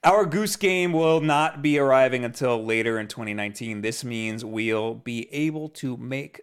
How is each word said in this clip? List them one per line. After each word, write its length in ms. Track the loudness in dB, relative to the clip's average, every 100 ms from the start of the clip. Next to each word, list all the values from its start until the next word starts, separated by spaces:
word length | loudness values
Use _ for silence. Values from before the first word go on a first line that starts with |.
Our 220 | 6 6 4
goose 300 | 0 -2 0
game 360 | 0 2 2
will 280 | 2 4 4
not 420 | 4 2 2 0
be 160 | 0 2
arriving 460 | 6 6 6 2
until 400 | -4 -2 0 0
later 340 | 0 0 0 -2
in 80 | -6
twenty 260 | -10 -8
nineteen. 480 | -6 -6 -8 -8 -4
This 200 | -4 -6
means 420 | -6 -6 -4 -6
we'll 500 | -6 -2 0 0 0 -6
be 360 | -8 -8 -6
able 360 | -4 -2 -4 -10
to 280 | -8 -6 -6
make 440 | -6 -8 -8 -16